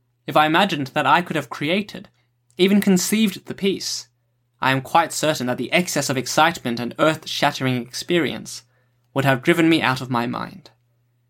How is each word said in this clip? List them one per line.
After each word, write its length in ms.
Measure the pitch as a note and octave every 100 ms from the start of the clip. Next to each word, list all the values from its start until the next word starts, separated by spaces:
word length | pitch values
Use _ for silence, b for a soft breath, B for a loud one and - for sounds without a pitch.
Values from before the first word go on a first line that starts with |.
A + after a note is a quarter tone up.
| _ _ -
If 120 | D3+
I 80 | D#3
imagined 420 | E3 F#3 D3+ C3+
that 120 | D3+ C#3
I 160 | D#3+
could 140 | F3 E3
have 140 | -
created, 580 | - D3+ F#3+ G#3 - - _ _ _ _ -
even 220 | F#3 G3+
conceived 680 | G3+ F#3 - G#3+ A3 - -
the 60 |
piece, 540 | F#3+ G3 E3+ - - - _ _ _ _ _
I 100 | C3
am 100 | C3+
quite 300 | C3 E3 D#3
certain 360 | - D3+ D3 B2
that 100 | B2
the 160 | A#2+
excess 360 | E3 F3 D3+ C3+
of 60 | C3
excitement 640 | A#2+ - D#3+ E3+ B2+ A#2
and 160 | A#2+ -
earth-shattering 760 | D#3 D#3 - - D3 - C3 B2+
experience 840 | A#2 - - F3 C3 - - - - _ _ _ _
would 100 | C#3
have 180 | C3+ C3
driven 280 | E3+ E3+ E3
me 120 | D#3+
out 200 | A#2 C3
of 80 | B2
my 180 | A#2+ A#2+
mind. 440 | A2+ A2 - - _ _ _ _ _